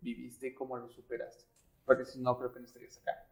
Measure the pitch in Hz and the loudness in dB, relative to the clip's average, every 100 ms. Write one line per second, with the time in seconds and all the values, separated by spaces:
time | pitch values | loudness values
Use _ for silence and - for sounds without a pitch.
0 | 123 117 123 - 131 127 131 123 117 - | -6 -6 -8 -8 -8 -6 -6 -6 -8 -16
1 | - 120 - - - _ - - - 127 | -8 -6 -6 -12 -20 _ -20 2 6 6
2 | 127 131 127 123 127 127 120 - - - | 4 0 2 2 0 -6 -16 -18 -20 -8
3 | - - - | -4 -4 -8